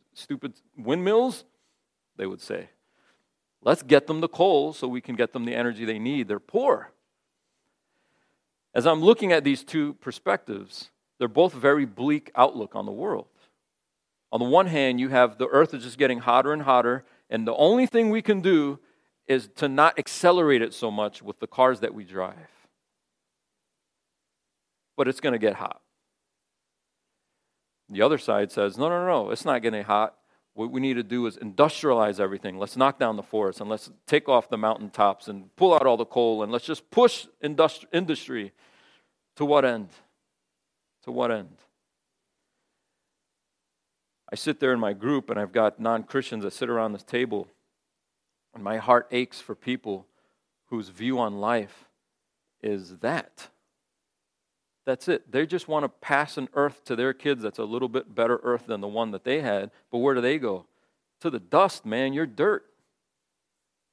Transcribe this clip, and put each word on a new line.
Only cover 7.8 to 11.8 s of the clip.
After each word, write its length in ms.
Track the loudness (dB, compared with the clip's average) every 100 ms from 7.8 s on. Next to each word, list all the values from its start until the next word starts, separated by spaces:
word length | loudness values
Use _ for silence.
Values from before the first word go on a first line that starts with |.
| _ _ _ _ _ _ _ _ _
As 140 | 0 2
I'm 140 | 4
looking 300 | 6 6 4
at 120 | 2
these 200 | 2 -2
two 300 | -4 -4 -4
perspectives, 960 | -6 -12 -8 -2 -2 -4 -12 -12 -18 -20 _ _ -6
they're 80 | -2
both 260 | 2 2
very 320 | 4 2 2